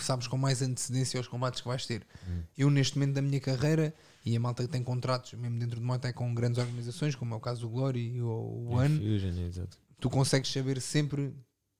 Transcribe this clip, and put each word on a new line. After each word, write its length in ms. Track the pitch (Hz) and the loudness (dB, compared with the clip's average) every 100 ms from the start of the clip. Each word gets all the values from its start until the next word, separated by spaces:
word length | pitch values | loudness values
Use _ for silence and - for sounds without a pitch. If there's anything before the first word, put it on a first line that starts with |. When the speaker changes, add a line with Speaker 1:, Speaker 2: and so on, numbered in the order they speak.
Speaker 1:
sabes 240 | - 127 120 | 0 0 0
com 100 | 131 | 0
mais 220 | 135 127 | 2 2
antecedência 580 | 131 123 - 127 127 127 | 0 -2 0 0 0 -2
os 60 | 120 | -4
combates 340 | 120 127 - | -2 -2 -2
que 60 | 120 | -4
vais 180 | 127 - | -4 -2
ter. 200 | 110 - - 92 | -6 -6 -14 -6
Speaker 2:
Hum. 140 | 87 82 - | -6 -4 2
Speaker 1:
Eu, 120 | 143 | 6
neste 260 | 139 135 143 | 6 4 2
momento 160 | 139 | 2
da 80 | 139 | 2
minha 180 | 139 139 | 2 0
carreira, 540 | 135 127 147 160 156 - - - 110 | 0 2 4 4 2 -2 -20 -8 0
e 100 | 117 | 2
a 40 | |
malta 240 | 120 120 | 2 0
que 60 | 123 | -2
tem 120 | 127 | -2
contratos 500 | 123 127 123 127 - | -2 -2 0 -2 -2
mesmo 260 | 110 120 117 | -8 -4 -2
dentro 200 | 120 117 | -2 -2
do 60 | 123 | -2
Muay 140 | 127 | -2
Thai 120 | 123 | -2
com 200 | 120 120 | -4 -2
grandes 240 | 117 120 120 | 0 2 2
organizações, 540 | 120 120 120 120 151 | -2 -4 -6 -2 -2
como 200 | 135 120 113 | -2 -4 -4
é 20 | |
o 20 | |
caso 220 | 123 120 | -4 -4
do 80 | 117 | -4
Glory 500 | 120 135 120 117 123 | 0 0 0 -2 -2
ou 480 | 117 113 113 117 120 | -2 -2 -4 -6 0
o 20 | |
Speaker 2:
E 40 | 123 139 | 4 4
Speaker 1:
One, 120 | 151 | 4
Speaker 2:
Fusion, 480 | 104 104 95 90 87 | 2 2 2 -2 -4
exato. 320 | 90 92 - _ - | -4 -8 -10 _ -4
Speaker 1:
tu 100 | 127 | 0
consegues 420 | 127 135 135 131 | 2 4 2 2
saber 300 | 135 131 135 | -2 -2 -2
sempre 500 | - 151 147 143 139 139 - _ _ | 0 0 2 0 -4 -6 -18 _ _